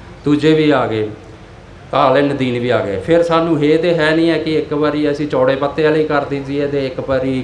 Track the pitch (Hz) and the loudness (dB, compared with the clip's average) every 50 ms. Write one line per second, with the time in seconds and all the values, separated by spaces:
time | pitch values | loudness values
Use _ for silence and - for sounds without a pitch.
0 | - - - - - 147 147 147 143 160 156 156 156 151 143 127 120 107 110 110 | -20 -20 -16 -6 -2 0 0 2 4 2 4 4 4 2 2 2 0 0 -2 -2
1 | 107 104 107 - - - - - - - - - - - - - - - - 135 | -4 -4 -8 -14 -18 -20 -20 -20 -20 -20 -20 -20 -20 -20 -20 -20 -10 -4 0 2
2 | 147 131 131 143 143 143 139 - 131 127 120 123 120 123 117 107 98 98 98 95 | 2 4 4 2 2 0 0 -2 -2 -2 -2 -2 -2 0 0 0 0 -2 -4 -4
3 | - 165 165 170 170 170 165 165 165 170 160 139 143 147 156 160 165 175 165 160 | 0 2 2 2 2 2 0 0 2 2 0 2 2 2 2 2 2 0 0 2
4 | 151 156 156 165 165 165 160 151 156 160 156 147 147 151 151 147 151 147 147 151 | 0 2 2 2 2 2 0 0 -2 -2 -2 -2 -2 -2 -2 -2 -2 0 0 0
5 | 147 143 143 143 151 147 - 131 131 131 135 135 143 139 - 160 156 151 156 156 | 0 -2 -2 -2 -4 -2 0 2 2 2 2 0 -2 -4 -2 0 0 2 2 2
6 | 151 151 151 143 139 131 139 139 135 135 139 143 143 139 143 139 135 131 131 - | 0 0 0 -2 -2 -2 -6 -6 -6 -4 -4 -2 -2 -2 -2 -2 -2 -4 -4 -6
7 | - 135 135 131 131 135 131 131 | -4 -2 -2 0 0 -2 -2 -4